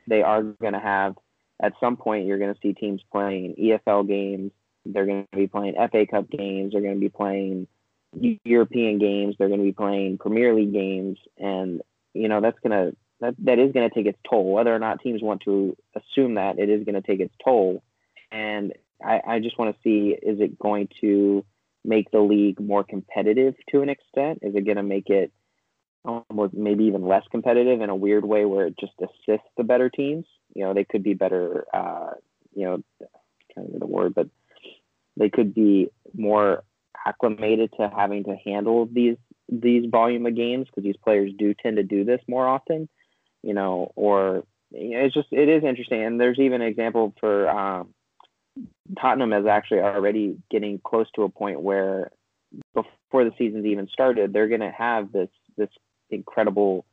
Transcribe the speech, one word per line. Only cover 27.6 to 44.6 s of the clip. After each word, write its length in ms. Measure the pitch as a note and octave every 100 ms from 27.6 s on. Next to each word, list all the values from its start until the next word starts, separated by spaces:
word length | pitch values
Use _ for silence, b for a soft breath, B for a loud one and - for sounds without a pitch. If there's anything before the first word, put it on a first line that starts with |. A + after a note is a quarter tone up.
| B2 A#2+
in 80 | G#2
a 60 | F#2+
weird 280 | G2+ G#2
way 220 | G2+ G#2+ G#2
where 220 | G2 F2
it 100 | -
just 140 | G2+ -
assists 500 | F#2 - - G#2+ - -
the 80 | A#2
better 240 | B2 B2+
teams? 360 | - C#3 D#3 F3 _ _ -
You 80 |
know, 100 | F#2+
they 100 | G2
could 200 | G2 G#2+
be 100 | G2+
better, 520 | F#2+ F#2 F#2 F2 - -
uh, 420 | F#2+ F2+ E2+ D#2+ - _ _ _ G2+
you 100 | F#2
know, 180 | F#2 - _ - _ _ _ _
trying 140 | - F#2
to 40 |
get 60 | -
the 40 | F2
word, 300 | F#2+ F#2 F2
but 120 | - _ B B B B _ _ _ -
they 140 | G#2+
could 240 | - G#2+
be 380 | A2 G#2+ G2 F2+ - - G#2
more 480 | G#2 G#2+ G2+ F2+ - _ _ - -
acclimated 680 | - A#2+ G#2+ A2 A2 A2+ -
to 100 | G#2 G#2+
having 280 | G2+ G2+
to 120 | G2+ G2
handle 520 | G#2 G2+ G#2 A#2 A#2
these, 260 | A#2+ A#2+ A#2 _ - -
these 380 | A#2+ A#2+ A#2+ A#2
volume 400 | A#2 A#2 A#2+ A#2+
of 100 | A#2
games, 320 | A#2+ B2+ C3+
'cause 140 | -
these 140 | G2+ G2
players 340 | - G#2 G2 G2
do 160 | G#2
tend 240 | G2+ A#2+ G#2+
to 60 |
do 200 | F#2+ G2+
this 180 | G#2 B2 -
more 200 | B2 B2+
often, 420 | C3+ - D#3+ D#3 _ _ _ _ _
you 100 | -
know, 380 | G2+ G2 F2+ - -
or, 480 | G#2 G2+ F#2+ F#2+ - _